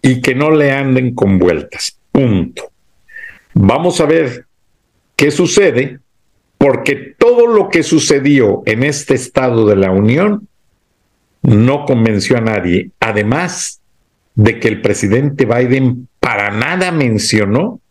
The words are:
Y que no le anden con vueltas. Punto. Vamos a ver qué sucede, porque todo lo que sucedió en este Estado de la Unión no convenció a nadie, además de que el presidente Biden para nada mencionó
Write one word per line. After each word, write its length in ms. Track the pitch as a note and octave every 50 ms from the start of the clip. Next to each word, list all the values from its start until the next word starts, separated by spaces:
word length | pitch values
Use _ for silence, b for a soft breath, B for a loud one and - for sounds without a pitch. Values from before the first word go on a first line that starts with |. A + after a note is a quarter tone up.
Y 200 | - C3 B2+ B2
que 120 | B2 - B2+
no 180 | C3 D3 D#3
le 200 | D#3 D3+ D3 C#3
anden 420 | C3+ C#3 C#3 C3+ B2+ B2+ B2+ B2 B2
con 260 | A#2+ - G2 F#2+ F#2
vueltas. 600 | F2+ F2+ E2 D2+ D2 - - - - - _ _ _ _ _
Punto. 580 | C#3 C3+ A#2+ G#2 F#2 E2+ - - - - - _ _ _ _ _ _ _ B B B B B B B B B -
Vamos 460 | - G2+ G2 A#2+ C#3+ E3+ F3+ F3 -
a 60 | D#3+
ver 400 | C#3+ D#3+ E3 D#3 B2+ A#2+ B2 - _ _ _ _ _ _ _ _ _ _ _ _ _ _
qué 140 | - C#3 D3
sucede, 680 | C#3+ D#3 F3+ - - G3+ G3 E3+ A#2+ B2 C3+ D3 - - _ _ _ _ _ _ _ _ _ _ _
porque 580 | _ D3+ C#3 B2+ - - - C#3 - - - -
todo 300 | _ A#3 A#3 B3 A#3+ A#3
lo 220 | A#3 A3+ G#3 F#3 -
que 140 | - E3+ D3
sucedió 800 | - - D3+ - - D3+ C3+ C3 C#3+ C#3+ C3+ A#2 G#2 - - -
en 180 | - A2 A2+ C3
este 300 | D3 C#3 C#3+ - - C3+
Estado 520 | C3 C3 - _ C3+ B2+ B2+ A#2+ A2+ A2
de 80 | G#2 G2+
la 160 | G2 G2 F#2+
Unión 560 | F#2+ G2 G#2 G#2+ B2 D#3 F#3+ G#3+ G#3 G#3 - _ _ _ _ _ _ _ _ _ _ _ _ _ _ _ _ _ _ _
no 440 | - - G#2+ G#2 A2+ B2+ C#3 C#3+ C#3+
convenció 520 | - C#3 A#2+ A2+ A2+ G#2+ G2 F#2+ - C3
a 40 | A#2+
nadie, 500 | A2+ A2 A2 G2+ F2 F2+ F2 F#2 - - _ _
además 800 | A#2 A2+ G#2 G#2 G#2 G#2+ B2+ D#3 F3+ E3+ - - - - - _ _ _ _ _ _ _ _ _ _ _ _
de 240 | - G#2 A#2 A2 -
que 80 | -
el 140 | A2+ G#2+ -
presidente 640 | - G#2 G#2 - G#2+ G2 G#2 B2 C#3+ D3 C#3+ C#3+ C3+
Biden 600 | - A#2+ A#2+ B2+ B2 B2+ C3+ C3 B2 B2 B2 B2+ - _ _
para 320 | - B2 A2+ G2+ G2+ G#2
nada 400 | G#2 G#2+ B2 D3 F3 F#3 F#3 F3+
mencionó 880 | E3+ D#3 C#3 A#2+ A2 G#2 - - - G#2+ G#2 G2 G#2+ C3 F3+ A#3+ A#3+ - _ _